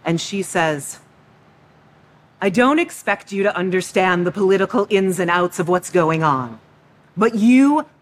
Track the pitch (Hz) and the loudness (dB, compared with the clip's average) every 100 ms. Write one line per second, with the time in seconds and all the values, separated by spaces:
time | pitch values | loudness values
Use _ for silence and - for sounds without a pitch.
0 | 160 165 - 196 175 180 160 147 - - | -4 -4 -4 -8 -4 -2 0 -2 -8 -16
1 | _ _ _ _ _ _ _ _ _ _ | _ _ _ _ _ _ _ _ _ _
2 | _ _ _ - 196 185 254 302 339 - | _ _ _ -4 -2 2 2 2 -2 -6
3 | - 202 - 196 202 175 185 180 175 196 | -6 -6 -6 -2 -2 -2 -2 -2 -2 0
4 | 185 175 175 202 190 196 190 214 202 202 | 2 2 -2 0 2 2 2 -2 0 0
5 | 190 180 175 175 180 - 165 180 - 180 | 0 -2 0 0 0 -2 -2 -2 0 0
6 | 160 160 156 131 123 110 _ _ _ _ | 0 0 0 0 -4 -12 _ _ _ _
7 | _ 175 226 226 226 254 277 294 285 _ | _ -2 0 2 4 6 4 2 -4 _